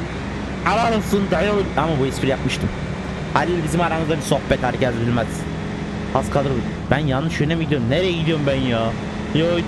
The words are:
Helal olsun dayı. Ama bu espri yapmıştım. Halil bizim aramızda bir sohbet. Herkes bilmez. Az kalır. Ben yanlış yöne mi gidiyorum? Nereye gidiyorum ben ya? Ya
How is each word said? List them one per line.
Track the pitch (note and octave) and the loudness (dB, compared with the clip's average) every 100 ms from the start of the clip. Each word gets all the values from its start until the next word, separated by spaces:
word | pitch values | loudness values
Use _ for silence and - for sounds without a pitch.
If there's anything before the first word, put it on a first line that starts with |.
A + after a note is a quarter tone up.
| E3+ - - - - - | -6 -6 -6 -6 -6 -4
Helal | E3+ G#3+ A#3 A3 | 0 2 2 2
olsun | - G3 F#3+ | 2 0 2
dayı. | E3+ G#3 G#3 F#3 - | 2 2 2 0 0
Ama | D#3+ D3 | 2 2
bu | C3+ | 0
espri | - C3+ | 0 0
yapmıştım. | B2+ B2+ - - - - - - - - | 0 0 -2 -2 -4 -6 -6 -6 -6 0
Halil | C3+ D#3+ F3 | 0 2 0
bizim | D#3 E3+ | 0 2
aramızda | E3 D#3+ D#3 D#3+ | 2 0 0 -2
bir | |
sohbet. | - C#3+ - C3+ | 0 0 2 0
Herkes | B2 A#2 B2+ A#2 A#2 | 0 0 0 0 0
bilmez. | A#2 G#2+ - - - - - - - - C3 | 0 0 -4 -6 -6 -6 -6 -6 -6 -2 0
Az | C3 | 2
kalır. | D3 C#3 B2 G#2 - - | 2 2 0 -2 -4 -2
Ben | C3 | 0
yanlış | D3+ C3 E3 - | 2 0 0 0
yöne | D3+ E3 | 0 0
mi | |
gidiyorum? | D#3 D3 A#2 | 0 0 2
Nereye | D3+ F#3 | 2 2
gidiyorum | E3+ D#3+ D#3 C#3+ | 2 0 2 2
ben | C3+ | 2
ya? | C3 A2+ A2+ A2 - - - D3 | 2 0 0 -2 -6 -6 0 2
Ya | E3 F3 | 2 2